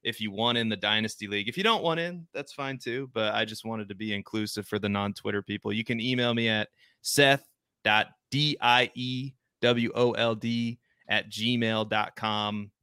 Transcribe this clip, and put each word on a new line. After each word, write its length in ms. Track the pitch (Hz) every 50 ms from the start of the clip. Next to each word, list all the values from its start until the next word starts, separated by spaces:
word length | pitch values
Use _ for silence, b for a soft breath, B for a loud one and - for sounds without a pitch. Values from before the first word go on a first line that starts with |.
| _
if 160 | - 110 -
you 100 | 107 107
want 260 | 98 104 113 120 120
in 120 | 117 117 110
the 80 | 107
Dynasty 500 | 98 98 104 107 107 110 107 - - 107
League. 220 | 98 101 101 101 113
If 80 | -
you 80 | 180 190
don't 180 | 220 226 190
want 160 | - 170 160 165
in, 300 | 165 175 175 175 165 _
that's 200 | _ - 143 -
fine 260 | - - 139 135 135 127
too, 320 | - 120 117 131 139 131
but 220 | _ 113 110 107 107
I 100 | 110 110
just 200 | 110 110 - -
wanted 240 | 113 113 110 107 98
to 80 | 101
be 180 | 95 110 110 104
inclusive 540 | 101 98 - - 113 107 104 - 107 101 -
for 100 | - 104
the 100 | 98 104
non-Twitter 540 | 101 101 101 101 101 - - 104 104 101
people. 300 | 98 - 101 104 _ 110
You 100 | 104 110
can 180 | 110 - 123 113
email 320 | 110 127 127 123 120 120
me 160 | 120 117 117 113
at 200 | 110 107 107 - b b b b b b
seth 420 | _ - - - 143 139 139 139 - _ _ _ _ _ _ _ _
dot 220 | 107 107 107 104 - - _ _ _
D 260 | - 139 151 151 147 -
I 300 | - 120 120 123 127 120 -
E 380 | 120 127 127 127 127 135 139 - _ _ _ _ _
W 280 | - 120 123 120 117 113 -
O 180 | 117 123 123
L 240 | 110 110 117 117 113
D 420 | 110 110 117 117 117 117 117 117 _ _ _ _ _ _ -
at 200 | 104 107 - -
gmail 580 | - 104 110 117 123 120 113 113 110 110 110 107
dot 240 | 110 107 104 - -
com 560 | - - 110 107 107 104 104 104 104 104 98 _ _